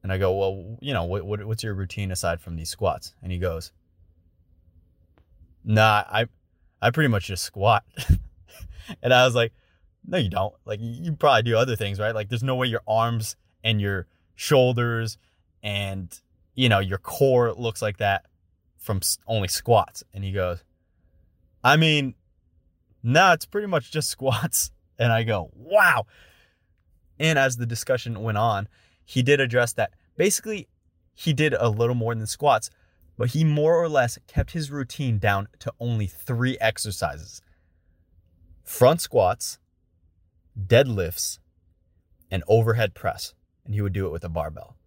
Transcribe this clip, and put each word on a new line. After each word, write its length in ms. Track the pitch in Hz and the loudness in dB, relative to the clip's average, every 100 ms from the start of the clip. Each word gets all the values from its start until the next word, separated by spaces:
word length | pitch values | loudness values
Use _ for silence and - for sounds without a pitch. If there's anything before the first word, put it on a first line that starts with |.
And 80 | 95 | -4
I 80 | 95 | 0
go, 160 | 95 95 | 0 2
"Well, 420 | 98 98 85 117 | -2 -4 -12 -12
you 120 | 135 | -4
know, 120 | 117 87 | -4 -2
what, 200 | 98 90 | -4 -4
what, 180 | 104 104 | -8 -6
what's 180 | 110 | -6
your 100 | 113 | -6
routine 380 | 98 92 - 95 | -6 -6 -6 -6
aside 280 | 90 87 82 | -4 -4 -4
from 140 | - 82 | -8 -10
these 140 | 80 | -10
squats?" 460 | - 95 67 - _ | -4 -2 -4 -12 _
And 80 | 90 | -10
he 80 | 90 | -4
goes, 320 | 90 82 - _ _ _ _ _ _ _ _ _ _ _ _ _ _ _ _ _ - _ | -4 -6 -12 _ _ _ _ _ _ _ _ _ _ _ _ _ _ _ _ _ -20 _
"Nah, 400 | - 107 110 104 - | 0 4 6 4 0
I, 200 | 107 117 _ _ _ _ _ | -4 -4 _ _ _ _ _
I 100 | 113 | 0
pretty 180 | 135 147 | 2 2
much 160 | 104 87 | 0 -2
just 180 | 92 | -8
squat." 400 | - - 101 107 _ | -10 0 2 2 _
<laughs> 60 | - - - - _ _ - - - - - | -10 0 0 0 _ _ -20 -20 -18 -16 -8
And 120 | 123 | 2
I 120 | 127 127 | 4 6
was 100 | 120 | 4
like, 180 | 117 _ _ _ _ _ - | -2 _ _ _ _ _ -6
"No, 120 | 185 | -2
you 120 | 101 | -2
don't. 240 | 85 98 _ - | -2 -4 _ -12
Like, 140 | 107 | -8
you, 100 | 117 | -8
you 240 | 117 170 | -8 -8
probably 300 | 147 147 120 | 0 4 4
do 140 | 117 110 | 4 2
other 180 | 131 110 | 2 -2
things, 240 | 101 98 | -4 -2
right? 140 | 107 | -4
Like, 160 | 110 101 | -4 -6
there's 140 | 117 | -4
no 120 | 131 127 | -2 -2
way 120 | 127 | -2
your 140 | 113 - | -2 -2
arms 480 | 110 117 117 107 - _ _ | 0 0 -2 -6 -12 _ _
and 180 | 110 107 | -2 0
your 260 | 101 95 - _ _ _ | 0 -4 -8 _ _ _
shoulders 800 | - 139 127 120 120 117 113 - _ _ _ _ | 4 4 6 2 -2 -2 -6 -10 _ _ _ _
and, 500 | 104 101 101 98 90 - _ _ _ | -8 -6 -6 -8 -12 -16 _ _ _
you 160 | - 127 | 0 4
know, 100 | 101 | 4
your 180 | 98 95 | 2 -4
core 560 | - - 139 127 151 | -6 2 4 6 2
looks 280 | 123 117 - | 0 -6 -4
like 160 | 107 101 | -6 -2
that 280 | 101 98 _ _ _ _ _ _ | 0 0 _ _ _ _ _ _
from 200 | - 95 | -4 -4
s-, 200 | - - - | -2 -6 -4
only 200 | 113 95 | -2 -2
squats." 560 | - - 113 - - - | -4 4 4 4 -8 -16
And 100 | 98 | -10
he 80 | 98 | -6
goes, 320 | 98 90 85 _ _ _ _ _ _ _ _ _ _ | -2 -2 -4 _ _ _ _ _ _ _ _ _ _
"I 140 | 123 151 | 4 6
mean, 380 | 160 151 135 - _ _ _ _ _ _ _ _ | 4 2 -2 -8 _ _ _ _ _ _ _ _
nah, 300 | 117 147 190 | 2 6 6
it's 120 | 165 - | 4 0
pretty 220 | 208 208 | -6 -2
much 240 | 165 - | -2 -2
just 180 | 160 - | -6 -6
squats." 600 | - 131 113 - - - _ | -4 -2 0 -2 -2 -4 _
<laughs> 60 | _ - | _ -2
And 140 | 120 | 0
I 120 | 113 | 2
go, 260 | 113 104 78 | 0 -2 -4
"Wow." 520 | - 139 214 185 127 - _ - _ _ _ _ _ _ _ _ _ | -14 0 4 4 4 -2 _ -20 _ _ _ _ _ _ _ _ _
And 200 | 156 151 | 0 2
as 180 | 135 120 | 2 0
the 80 | 120 | -6
discussion 560 | 117 - 127 120 104 | -6 -2 -2 -2 -6
went 160 | 113 104 | -4 0
on, 300 | 113 101 101 _ _ _ | 0 0 -6 _ _ _
he 200 | _ 127 | _ -2
did 160 | 127 143 | 2 4
address 340 | 131 120 120 | 4 2 0
that 200 | - 107 _ _ - | 0 -4 _ _ -2
basically 500 | 190 - 214 208 - _ _ _ _ | 0 0 -4 -8 -10 _ _ _ _
he 200 | _ 165 | _ -4
did 200 | 139 151 | 0 0
a 160 | - 113 | 2 0
little 260 | 107 117 123 | 2 0 0
more 180 | 113 | -2
than 140 | 113 107 | -4 -8
squats, 420 | - 147 113 - _ _ _ _ - | -2 2 2 0 _ _ _ _ -4
but 120 | 120 | -2
he 140 | 151 | 2
more 380 | 160 151 156 170 | 2 2 2 2
or 60 | 165 | 2
less 300 | 147 120 - _ | 0 0 -4 _
kept 240 | - 139 | -4 -4
his 200 | 170 147 | -6 -8
routine 480 | 143 127 - 135 107 | -8 -8 -6 -2 0
down 280 | 104 101 104 _ | 0 -2 -4 _
to 140 | - - | -14 -8
only 280 | 120 113 98 | -6 -4 -4
three 500 | - - 120 127 127 | -8 -8 -2 -2 0
exercises: 840 | 113 - 110 92 80 73 - - _ _ _ _ _ _ _ _ _ _ _ - | -2 -2 -8 -6 -6 -6 -16 -20 _ _ _ _ _ _ _ _ _ _ _ -20
front 360 | - - 123 165 | -16 4 4 4
squats, 580 | - 123 92 104 - - _ _ _ _ _ _ _ _ _ 110 | 0 2 2 0 -8 -12 _ _ _ _ _ _ _ _ _ -12
deadlifts, 800 | 95 120 135 104 82 - - - _ _ _ _ _ _ _ _ _ | 4 4 6 0 -4 -4 -8 -8 _ _ _ _ _ _ _ _ _
and 140 | 95 - | -6 4
overhead 460 | 113 113 117 107 | 4 4 2 0
press. 400 | - - - - _ _ _ | -2 -8 -6 -12 _ _ _
And 100 | - | -8
he 80 | 101 | -4
would 120 | 101 | -2
do 120 | 92 95 | -2 -4
it 60 | |
with 120 | 80 | -6
a 60 | 87 | -6
barbell. 460 | 82 76 80 - - | -6 -6 -10 -20 -20